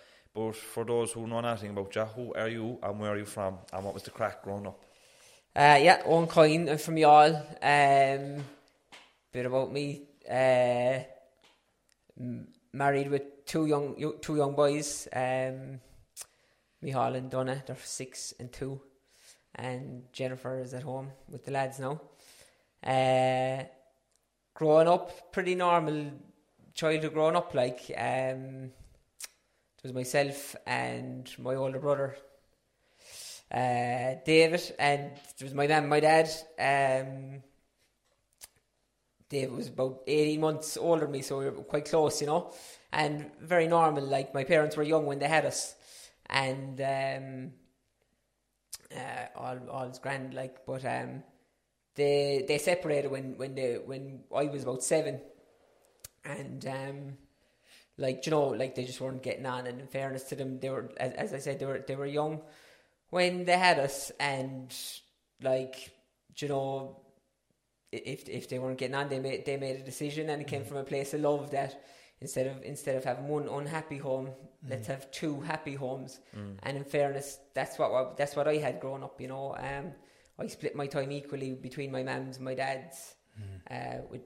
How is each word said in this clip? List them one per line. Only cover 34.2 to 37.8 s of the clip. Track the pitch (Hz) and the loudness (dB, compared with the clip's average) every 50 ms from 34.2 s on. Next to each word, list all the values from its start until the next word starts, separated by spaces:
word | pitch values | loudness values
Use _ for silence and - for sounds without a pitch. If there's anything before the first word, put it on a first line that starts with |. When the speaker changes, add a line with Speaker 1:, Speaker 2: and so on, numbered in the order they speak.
| - | 2
Speaker 2:
David, | 156 156 160 165 160 170 170 - - - - | 6 8 8 8 8 4 0 -4 -6 -4 0
and | 143 143 143 143 143 139 | 2 2 2 2 0 -6
it | - - - - - - 131 | -12 -16 -18 -20 -18 -14 -14
was | 139 135 | -8 -2
my | 143 143 | 0 2
mum | 147 156 151 | 4 4 4
and | 143 143 | 4 4
my | 151 151 | 4 6
dad. | 147 151 160 160 160 160 - - - - - | 6 8 8 8 6 4 0 -6 -10 -12 -6
Um, | - 120 139 139 139 139 135 131 131 135 135 135 135 135 135 139 135 131 _ _ _ _ _ _ _ | -2 2 2 4 4 4 4 2 2 0 -4 -8 -10 -12 -12 -14 -16 -18 _ _ _ _ _ _ _